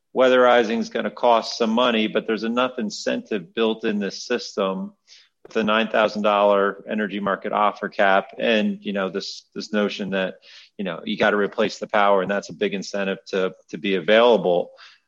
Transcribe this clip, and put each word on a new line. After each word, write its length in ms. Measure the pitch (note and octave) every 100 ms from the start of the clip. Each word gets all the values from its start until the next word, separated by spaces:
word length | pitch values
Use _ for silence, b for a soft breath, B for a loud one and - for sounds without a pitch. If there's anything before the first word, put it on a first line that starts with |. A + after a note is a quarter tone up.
| _
Weatherizing 640 | A#2 B2+ B2+ B2 A#2+ A2 A2+
is 120 | A2
gonna 200 | A#2 G#2+
cost 460 | - B2 A#2 G#2+ -
some 140 | A2+
money, 360 | A2+ B2 A2+ G#2+
but 200 | G2+ G2+
there's 180 | G#2+
enough 340 | A2+ A#2+ B2+ B2+
incentive 760 | G#2+ - - B2 - G#2+ E2+
built 300 | - A2+ A2
in 140 | A2+ G#2
this 260 | G2 -
system 680 | - A#2+ - - G2 F#2+ G2+ _ _ b b b
with 100 | -
the 100 | A2+
nine 240 | G#2+ A2 A2
thousand 340 | A2+ A2 G#2+
dollar 600 | G#2 G2+ G2+ G2+ G2 F#2+ -
energy 320 | G#2+ G#2+ G2+
market 320 | G2+ F#2+ G#2+
offer 360 | G#2 G#2 - G2+
cap, 460 | - G2+ G2 - -
and, 460 | A#2+ A2+ G#2 G2
you 80 | G#2
know, 160 | G2+ F#2+
this, 360 | F#2+ - - -
this 180 | - G2
notion 380 | G#2+ G2+ - G2
that, 240 | F#2+ F#2 - B B B -
you 60 |
know, 160 | G2 E2
you 120 | D#2 G#2
gotta 200 | G#2+ G#2
replace 420 | G2 - G#2 -
the 80 | -
power, 360 | G#2+ G2+ G2+
and 80 | F#2
that's 200 | G2+ -
a 40 |
big 200 | F#2 G2+
incentive 440 | F#2+ - G2+ F#2+ G2 -
to, 280 | G2 F#2 - _
to 100 | F#2+
be 160 | G#2
available. 800 | F#2+ D#2+ G#2+ A#2+ G#2+ F2 F2 - - B B